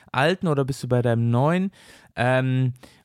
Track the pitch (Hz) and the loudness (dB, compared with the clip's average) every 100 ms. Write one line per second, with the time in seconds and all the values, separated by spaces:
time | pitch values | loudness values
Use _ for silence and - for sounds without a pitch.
0 | - 123 151 190 175 139 131 - 127 123 | -8 0 0 0 0 0 -2 -4 -2 0
1 | 120 117 117 120 143 180 190 - - - | 0 0 2 2 2 0 -4 -8 -20 -20
2 | - - 123 131 131 131 131 127 - - | -14 -4 0 0 0 0 -2 -4 -16 -20